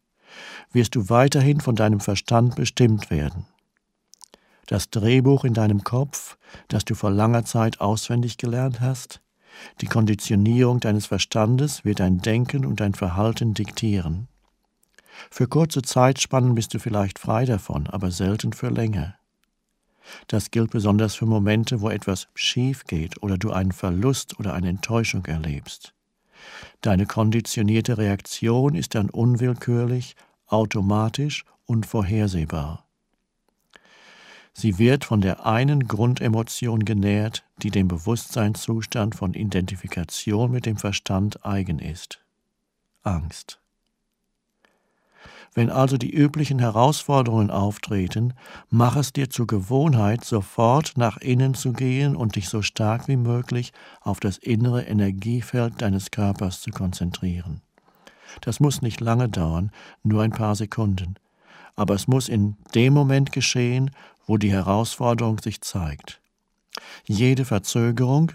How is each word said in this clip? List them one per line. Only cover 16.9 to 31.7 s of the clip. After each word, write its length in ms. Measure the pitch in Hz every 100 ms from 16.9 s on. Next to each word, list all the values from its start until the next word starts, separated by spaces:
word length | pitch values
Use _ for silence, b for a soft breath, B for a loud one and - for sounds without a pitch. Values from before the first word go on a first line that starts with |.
| 107 98 -
frei 280 | - 113 127
davon, 420 | 104 - 73 73
aber 240 | 98 92
selten 420 | 87 95 107 120
für 160 | - 123
länger. 460 | 117 113 101 82 - _ _ _ _ _ _ _ B B B -
Das 240 | 110 -
gilt 200 | 117 113
besonders 440 | 117 104 101 107 -
für 100 | 113
Momente, 560 | 110 101 107 110 120
wo 80 | 107
etwas 380 | 98 - 95 - -
schief 500 | - - 131 135 -
geht 380 | 85 80 -
oder 140 | 104 92
du 140 | 107
einen 200 | 90 95
Verlust 680 | 92 98 87 127 131 - -
oder 140 | 104
eine 160 | 73 90
Enttäuschung 560 | 95 - 117 113 104 90
erlebst. 680 | 80 76 71 - - - _ _ _ B B B B B B
Deine 240 | 113 95 101
konditionierte 920 | - 110 113 - - 104 113 110 110
Reaktion 800 | 104 98 - - 117 120 139 160
ist 200 | - 113
dann 140 | 101
unwillkürlich, 1040 | - 117 120 127 120 - 120 120 123 123 b b b _
automatisch 1000 | 107 107 113 98 104 110 - 147 139 b b
und 200 | -